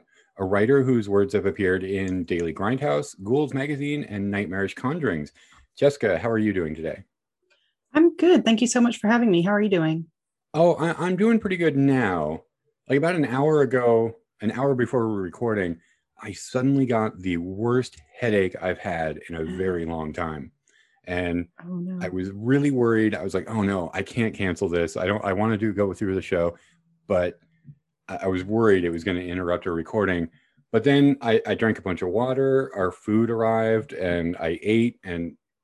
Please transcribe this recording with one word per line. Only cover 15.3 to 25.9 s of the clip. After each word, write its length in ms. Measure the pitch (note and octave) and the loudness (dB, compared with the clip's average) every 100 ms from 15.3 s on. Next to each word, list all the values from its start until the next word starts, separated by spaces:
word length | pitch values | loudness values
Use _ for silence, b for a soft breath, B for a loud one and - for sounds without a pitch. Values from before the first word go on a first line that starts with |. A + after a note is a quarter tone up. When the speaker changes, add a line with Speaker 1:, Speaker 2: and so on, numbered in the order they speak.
| - A#2 G#2+ F2 E2+ _ _ _ - | -4 -2 0 -2 -4 _ _ _ -18
Speaker 1:
I 100 | - | -14
suddenly 540 | F#2 - B2+ C3 C#3 B2+ | -14 -6 -2 2 2 2
got 320 | A#2 A2 F2+ | 2 0 -4
the 180 | F#2 E2+ | -4 -2
worst 600 | F2 F#2+ A#2 B2+ B2 - _ - | -4 -4 0 0 0 -8 _ -6
headache 360 | A#2+ G#2 F#2 - | 0 2 0 -2
I've 160 | F#2 F2 | -6 -4
had 420 | G#2 E2+ D#2+ D2+ - | -4 -4 -4 -6 -10
in 60 | |
a 100 | E2 | -8
Speaker 2:
<gasps> 120 | D#2+ F#2 | -6 -4
Speaker 1:
very 280 | F#2 F2 | -4 -2
long 280 | E2 E2 D#2 | -4 -6 -6
time. 400 | D2+ E2 D#2 C2+ _ _ _ _ _ | -6 -6 -8 -12 _ _ _ _ _
And 440 | - F2+ F2 E2+ F2 _ | -8 -4 -2 -2 -6 _
Speaker 2:
Oh, 140 | E3+ | -12
no. 240 | F3+ F3 F#3 | -8 -8 -8
Speaker 1:
I 40 | F2+ | -6
was 220 | F#2 F#2 | -6 -6
really 400 | G2 A2+ C#3 C#3+ | -6 0 2 2
worried. 460 | C3 A#2 A2+ A2 G2 | 2 2 4 2 0
I 80 | |
was 100 | F#2 | -4
like, 160 | F#2+ F2 | -4 -4
"Oh, 120 | A2+ | -2
no, 280 | G2 G2 E2 | 0 0 -4
I 100 | - | -6
can't 300 | G2 - A2 | -8 -4 -4
cancel 360 | - F#2+ E2+ G2 | -2 -4 -2 -2
this. 280 | E2+ E2+ - | 0 -2 -2
I 100 | F#2 | -2
don't, 180 | G#2 | -2
I 80 | G2+ | -2
wanna 260 | F#2+ G#2+ A2 | 0 0 0
do, 140 | A2 | -2
go 200 | G2 G2+ | 0 -2